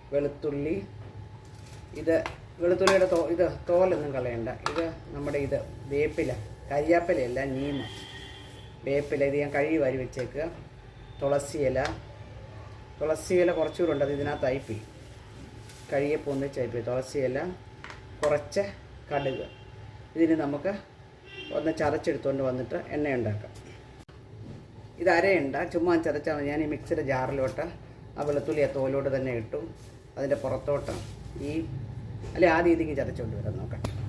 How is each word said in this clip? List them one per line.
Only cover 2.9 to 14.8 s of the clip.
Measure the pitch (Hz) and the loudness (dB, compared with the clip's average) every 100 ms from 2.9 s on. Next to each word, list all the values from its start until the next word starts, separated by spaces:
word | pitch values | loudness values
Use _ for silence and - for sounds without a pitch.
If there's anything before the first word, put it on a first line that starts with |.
| 190 185 | 8 8
തോ-, | 170 156 | 6 4
ഇത് | 170 170 - - | 4 2 2 4
തോലൊന്നും | 175 185 156 147 | 6 6 4 0
കളയണ്ട. | 131 123 117 113 120 - | -2 -2 -2 -4 -4 -4
ഇത് | - 165 - - | -2 -2 -4 -10
നമ്മുടെ | 139 143 143 139 | -6 -2 0 0
ഇത് | 135 - - 135 | -2 -2 -10 -2
വേപ്പില, | 143 156 160 135 113 - - - | 2 2 2 0 -2 -6 -12 -2
കരിയാപ്പിലയല്ല, | 139 156 170 170 160 123 127 139 131 | 2 6 6 4 2 2 0 -2 -2
നീമ | 143 139 107 - - - - - - - - - 135 | -2 -2 -6 -10 -12 -14 -14 -14 -16 -16 -16 -8 0
വേപ്പില. | 139 143 147 139 | 0 2 2 4
ഇത് | 143 | 4
ഞാൻ | 143 143 | 2 2
കഴുകി | 151 160 | 4 4
വാരി | 135 131 | 4 2
വെച്ചേക്കുക. | 123 135 120 139 165 - - - - - - - | -2 -4 -4 -4 -6 -6 -14 -18 -20 -18 -16 -2
തുളസി | 139 143 - 160 131 | 2 2 2 0 2
ഇല, | 127 143 - - - - - - - - - - - | 4 0 -2 -10 -14 -14 -14 -14 -14 -14 -16 -14 -2
തുളസി | 151 151 - 180 | 0 0 4 6
ഇല | 175 165 | 6 4
കുറച്ചുകൂടെ | 147 - 170 | 0 2 2
ഉണ്ട്, | 139 143 | 4 2
അത് | 143 | 2
ഇതിനകത്ത് | 143 147 135 | 0 0 2
അയപ്പി | 139 - 107 | 0 -2 -8